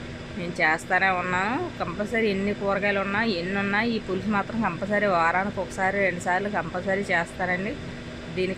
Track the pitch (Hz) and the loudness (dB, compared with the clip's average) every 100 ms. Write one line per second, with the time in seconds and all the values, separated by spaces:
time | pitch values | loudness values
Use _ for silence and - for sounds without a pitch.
0 | - - - - 175 175 160 160 - 185 | -10 -12 -10 -8 -6 2 2 2 2 2
1 | 190 185 180 180 196 262 349 - 180 170 | 4 2 2 0 0 0 -4 -4 -4 -2
2 | 208 233 220 196 202 208 202 196 202 196 | -2 2 2 2 0 0 0 0 2 0
3 | 196 202 233 180 175 202 196 202 240 220 | 0 0 0 0 0 0 0 2 2 0
4 | - 185 190 208 190 226 214 165 196 208 | -2 -2 0 0 0 0 0 -2 0 2
5 | 208 175 165 175 196 202 175 - 190 196 | 4 4 4 4 0 -2 -4 0 0 2
6 | 196 175 180 180 202 202 165 180 180 190 | 2 0 0 0 0 -2 -2 -4 -2 -2
7 | 196 175 170 - 180 180 202 294 - - | 2 0 0 -2 -2 0 -2 -6 -8 -10
8 | - - - 165 185 | -10 -12 -8 -2 -2